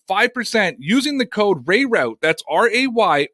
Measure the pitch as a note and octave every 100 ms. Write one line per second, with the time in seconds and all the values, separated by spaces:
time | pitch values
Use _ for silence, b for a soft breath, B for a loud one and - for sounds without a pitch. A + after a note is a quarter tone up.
0 | - F#3+ B3 B3+ A3 A3 F3+ - C#3+ C4
1 | D4 C#4 - G#3 G#3 D#3 C3+ G#3+ C4+ G3+
2 | A#2+ A2 D#3 D#3+ - E3 A3+ A#3 C4 A3+
3 | F#3+ C#3+ D3